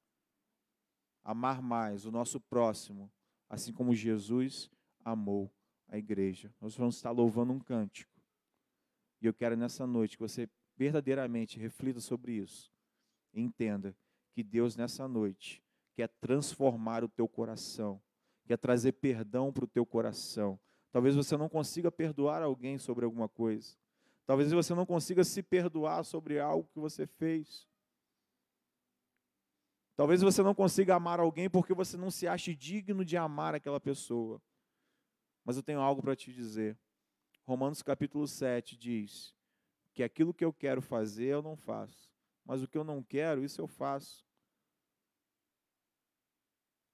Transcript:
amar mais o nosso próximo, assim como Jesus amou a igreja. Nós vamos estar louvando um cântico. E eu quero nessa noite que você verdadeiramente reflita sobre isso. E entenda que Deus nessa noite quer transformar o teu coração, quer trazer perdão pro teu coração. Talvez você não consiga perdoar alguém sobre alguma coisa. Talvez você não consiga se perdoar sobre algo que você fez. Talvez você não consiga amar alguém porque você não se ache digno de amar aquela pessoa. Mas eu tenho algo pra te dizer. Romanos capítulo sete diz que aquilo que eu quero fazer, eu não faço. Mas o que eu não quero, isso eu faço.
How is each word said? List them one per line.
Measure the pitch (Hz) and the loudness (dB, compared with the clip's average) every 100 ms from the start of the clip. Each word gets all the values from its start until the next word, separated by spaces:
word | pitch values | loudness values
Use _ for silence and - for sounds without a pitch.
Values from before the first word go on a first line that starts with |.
| _ _ _ _ _ _ _ _ _ _ _ _ | _ _ _ _ _ _ _ _ _ _ _ _
amar | - 113 127 131 | -8 -2 -2 -2
mais | 127 117 110 101 110 | -2 -2 -2 -6 -6
o | |
nosso | 117 120 131 | -4 -4 -6
próximo, | - 120 113 107 - 101 101 _ _ _ _ | -2 2 4 2 -10 -16 -16 _ _ _ _
assim | 107 - | -10 -10
como | 113 123 | -2 2
Jesus | 113 113 110 101 123 135 - - _ _ _ | 2 2 0 0 0 0 -6 -16 _ _ _
amou | 117 110 101 101 98 _ _ _ _ | -6 -4 -2 -2 -4 _ _ _ _
a | 107 | -10
igreja. | 107 101 98 92 104 - | -4 0 0 -2 -14 -12
Nós | 107 104 | -12 -2
vamos | 120 - | -2 -2
estar | 123 | -2
louvando | 120 117 110 120 | 4 4 4 0
um | 131 | -2
cântico. | - 120 101 - - _ _ _ _ _ _ _ _ _ _ _ | -4 -4 -4 -8 -20 _ _ _ _ _ _ _ _ _ _ _
E | 113 | -2
eu | |
quero | - 120 117 | 0 -2 0
nessa | 120 - 127 | -4 -4 -2
noite | 120 107 - | 0 0 -2
que | |
você | 110 - 117 _ _ - | -8 -6 -10 _ _ -2
verdadeiramente | 139 151 131 135 127 117 110 117 | 0 2 2 0 0 -2 -4 -6
reflita | 113 - 131 120 | -10 -4 -4 -4
sobre | - 123 123 110 | -4 -6 -4 -6
isso. | 95 - - _ _ _ _ _ _ | -6 -12 -20 _ _ _ _ _ _
E | 107 | -4
entenda | 120 - 113 101 98 95 _ _ _ | -4 -2 -2 -2 -6 -12 _ _ _
que | - | -8
Deus | 104 113 120 110 | -2 2 2 0
nessa | 120 - 135 | -6 -6 -4
noite | 117 104 95 - - _ _ _ | 0 -2 -4 -14 -18 _ _ _
quer | - 113 - | -6 -6 -6
transformar | 117 139 143 - 135 117 113 117 | 0 0 0 2 2 2 -2 -2
o | 117 | -2
teu | - 113 | 0 -2
coração, | - 113 110 - - 104 98 _ _ _ _ - | 0 -6 -6 -10 -6 -6 -6 _ _ _ _ -2
quer | 117 | 0
trazer | 123 123 127 | 4 4 4
perdão | - 139 113 107 123 139 | 2 0 0 -2 0 0
pro | 131 120 | -2 0
teu | 123 120 | 0 2
coração. | 117 113 107 - 113 104 95 _ _ _ | 2 0 -4 -8 -2 -2 -4 _ _ _
Talvez | 123 131 143 | 4 6 4
você | 139 147 | 2 0
não | 156 | 0
consiga | 156 147 170 170 | -2 -2 0 0
perdoar | - 160 143 143 160 | 0 -2 2 0 2
alguém | 156 127 127 139 | 0 -2 -4 -6
sobre | - 120 | -4 0
alguma | 120 117 110 | 0 0 -4
coisa. | - 113 107 - _ _ _ _ _ - | 0 0 0 -6 _ _ _ _ _ 2
Talvez | 135 147 | 4 6
você | 170 170 | 4 2
não | 175 180 | 0 2
consiga | 170 - 185 180 | 0 2 4 4
se | 196 | 2
perdoar | - 180 175 160 156 165 156 | 2 2 2 0 0 0 -2
sobre | 160 156 147 | -6 -2 0
algo | 143 160 160 | 2 0 0
que | 156 | -6
você | 151 156 156 | -8 -6 -8
fez. | - 160 160 151 - - _ _ _ _ _ _ _ _ _ _ _ _ _ _ _ _ _ _ _ _ _ _ - | -2 -2 0 -4 -16 -20 _ _ _ _ _ _ _ _ _ _ _ _ _ _ _ _ _ _ _ _ _ _ 2
Talvez | 143 180 | 6 8
você | 196 185 | 8 8
não | 196 | 6
consiga | 202 190 - 190 180 | 6 4 6 6 6
amar | 170 170 | 4 4
alguém | 170 156 185 | 2 2 2
porque | 180 - | 2 4
você | 180 185 175 | 0 0 -4
não | 185 | -6
se | - 175 | -2 -2
ache | 175 - | -2 -4
digno | 147 135 208 190 196 | -8 -6 -6 -2 -2
de | 175 170 | 0 0
amar | 160 147 160 151 | 0 -2 -2 -2
aquela | 147 143 | -2 -4
pessoa. | 139 139 - 120 113 110 _ _ _ _ _ _ _ _ _ _ - | -2 -6 -2 -2 -2 -8 _ _ _ _ _ _ _ _ _ _ -4
Mas | 127 | -4
eu | |
tenho | 135 147 | -2 0
algo | 139 139 | 2 2
pra | 135 | 0
te | 135 - | -2 -6
dizer. | 123 113 107 107 - _ _ _ _ _ _ - | -10 -6 -2 -4 -4 _ _ _ _ _ _ -6
Romanos | 127 139 151 | -2 -2 -2
capítulo | - 143 143 147 147 | -4 -2 -2 -2 -4
sete | - 131 120 - 120 | -2 -2 -2 -4 -12
diz | 120 113 104 - - _ _ _ _ _ _ | -4 -4 -4 -12 -20 _ _ _ _ _ _
que | - | -4
aquilo | 120 - 165 | -4 2 2
que | 170 | 2
eu | 165 | -2
quero | 151 139 131 | 0 -2 -2
fazer, | 131 120 110 107 127 | -2 -2 -2 -2 -2
eu | 143 | -2
não | 156 156 | -4 -12
faço. | - 110 107 - _ _ _ _ | -8 -8 -10 -16 _ _ _ _
Mas | - 131 | -8 -6
o | 131 | -4
que | 156 | -6
eu | |
não | 156 147 | -4 -8
quero, | - 135 160 139 139 | -4 -2 0 -2 -4
isso | - | -8
eu | 165 | -10
faço. | - 135 139 - - _ _ _ _ _ _ _ _ _ _ _ _ _ _ _ _ _ _ _ _ _ _ _ _ _ _ _ | -6 -4 -4 -8 -20 _ _ _ _ _ _ _ _ _ _ _ _ _ _ _ _ _ _ _ _ _ _ _ _ _ _ _